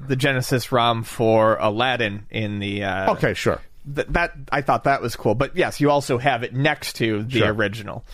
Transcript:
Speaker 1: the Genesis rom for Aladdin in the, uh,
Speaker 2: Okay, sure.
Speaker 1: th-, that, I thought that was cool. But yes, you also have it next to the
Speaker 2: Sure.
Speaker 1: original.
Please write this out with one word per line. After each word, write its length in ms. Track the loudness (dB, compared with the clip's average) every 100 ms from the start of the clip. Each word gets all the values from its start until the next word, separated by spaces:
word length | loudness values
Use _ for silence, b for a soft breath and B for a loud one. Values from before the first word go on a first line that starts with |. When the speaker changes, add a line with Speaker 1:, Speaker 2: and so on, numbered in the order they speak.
| -2
Speaker 1:
the 80 | 0
Genesis 560 | 2 0 0 -2 2
rom 320 | 2 2 2
for 540 | -2 0 4 6 6 4
Aladdin 680 | 2 0 0 0 -2 -4 -6
in 300 | -4 -4 -4
the, 240 | -4 -2 -2
uh, 260 | 0 0
Speaker 2:
Okay, 240 | 2 0 0
sure. 260 | 0 -2 -6 -18 -10
Speaker 1:
th-, 140 | -6 -2
that, 240 | 0 -2 -4 -4
I 100 | -4
thought 240 | 0 0 2
that 160 | 0
was 140 | 0 -2
cool. 200 | 0 0
But 200 | 0 0
yes, 240 | -2 2
you 120 | 2
also 260 | 2 0 0
have 240 | 2 0
it 140 | -2 0
next 380 | 0 0 -4
to 300 | -2 0 0
the 160 | 0 2
Speaker 2:
Sure. 140 | 2
Speaker 1:
original. 520 | 2 0 -2 -10 -12 -12